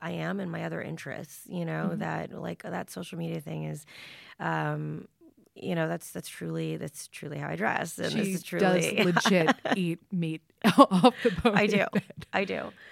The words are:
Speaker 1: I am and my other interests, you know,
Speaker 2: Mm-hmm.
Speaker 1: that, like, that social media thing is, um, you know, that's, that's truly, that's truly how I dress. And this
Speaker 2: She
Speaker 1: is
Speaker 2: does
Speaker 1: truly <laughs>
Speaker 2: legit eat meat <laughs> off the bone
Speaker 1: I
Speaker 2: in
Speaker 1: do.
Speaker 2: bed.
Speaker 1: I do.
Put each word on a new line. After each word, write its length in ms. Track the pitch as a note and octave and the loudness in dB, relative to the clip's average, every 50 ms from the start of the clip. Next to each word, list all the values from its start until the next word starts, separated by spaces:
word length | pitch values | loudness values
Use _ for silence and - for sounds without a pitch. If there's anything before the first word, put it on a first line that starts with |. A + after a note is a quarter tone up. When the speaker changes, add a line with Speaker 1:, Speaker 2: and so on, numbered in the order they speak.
Speaker 1:
I 80 | - E3+ | -6 -6
am 260 | F3 E3 D#3+ E3 F#3+ G3+ | -4 -4 -4 -4 -4 -4
and 120 | F#3+ F3 | -4 -6
my 120 | E3 E3 E3 | -6 -6 -6
other 160 | E3 E3 - | -6 -6 -6
interests, 600 | - - E3 - - C#3 - - E3+ - - - - - | -6 -6 -8 -8 -10 -10 -10 -10 -10 -12 -16 -18 -14 -8
you 160 | F3+ F3 E3+ | -6 -4 -4
know, 240 | E3 D#3+ D#3 D#3+ E3 | -2 -2 -2 -2 -2
Speaker 2:
Mm-hmm. 120 | E3+ - | -2 -2
Speaker 1:
that, 320 | E3 E3 D#3+ D#3+ - - | -4 -4 -4 -4 -6 -8
like, 300 | - - - F3 E3+ - | -8 -8 -8 -8 -8 -8
that 280 | - - E3+ F3+ F3 - | -8 -8 -8 -8 -8 -8
social 280 | - F#3 F3 - F3+ E3 | -10 -12 -10 -10 -8 -8
media 220 | E3 E3 E3 D#3+ | -6 -6 -6 -8
thing 240 | D3 D#3+ D#3+ D3+ D#3 | -8 -8 -8 -8 -6
is, 200 | D#3 D#3 D3 - - - - - - - - - - - - | -6 -8 -10 -12 -16 -20 -20 -20 -20 -20 -20 -20 -20 -12 -8
um, 680 | - E3 D#3+ D#3+ D3+ D3+ D3+ D3+ D3+ D3+ D#3 D#3+ - - _ _ E4+ D#4+ _ _ G3 _ _ | -4 -4 -2 -2 -2 -2 -2 -4 -4 -6 -8 -10 -12 -16 _ _ _ -20 _ _ _ _ _
you 200 | - - - F3+ | -10 -6 -4 -2
know, 140 | E3 D#3+ D#3+ | 0 0 -2
that's, 220 | E3+ E3 - - | -2 -6 -8 -10
that's 160 | - F3 - - | -12 -12 -12 -12
truly, 480 | - - E3+ E3 D#3+ E3 D#3+ D#3+ D#3 | -12 -10 -8 -6 -4 -4 -4 -4 -4
that's 320 | D#3 D#3+ D3+ - - - - | -6 -8 -10 -10 -12 -14 -14
truly 300 | - - - D3 D3 D3 | -14 -14 -12 -10 -8 -6
how 100 | D3 D3+ | -6 -6
I 80 | D#3 | -4
dress. 420 | E3+ G#3 - - - D#3+ E3 - - | -2 0 0 0 0 -2 -4 -6 -6
And 140 | - - | -4 -2
this 0 | |
Speaker 2:
She 200 | - - G3+ G3 F#3+ | 0 0 0 0 -2
Speaker 1:
is 80 | F3 | -4
Speaker 2:
does 500 | - - F3+ E3+ G3 F#3 F#3 F3 E3 - | -6 -4 0 2 4 4 4 4 2 2
Speaker 1:
truly 40 | - | 2
<laughs> 80 | - G3+ | 4 4
Speaker 2:
legit 560 | F3+ F3 - - - F#3+ F3+ D#3+ D#3 D#3 - - - - | 4 4 4 4 6 6 6 6 4 2 2 0 -2 0
eat 260 | F#3+ F3+ E3 E3 - _ _ | 0 0 0 -2 -4 _ _
meat 300 | G3+ F3 E3 D#3+ D#3+ - - _ _ _ - | -4 -2 -2 -2 -4 -6 -10 _ _ _ 2
<laughs> 140 | G#3+ - - | 6 8 10
off 360 | C4+ - F#3+ F3+ E3 B3 - - | 8 8 8 8 6 6 6 4
the 80 | - A#3 | 2 0
bone 260 | F3+ - - A#3 G#3 | 2 2 2 4 4
Speaker 1:
I 80 | G3+ G#3 | 4 4
Speaker 2:
in 60 | G#3+ | 4
Speaker 1:
do. 140 | G#3 G3+ F#3 - | 4 2 2 2
Speaker 2:
bed. 340 | - G3 - - - - - - | 0 0 -2 -2 -6 -16 -8 -2
Speaker 1:
I 120 | - F#3+ G3+ | 0 0 0
do. 280 | - - C#2+ - - - - - - | 0 -2 -4 -6 -8 -10 -16 -20 -20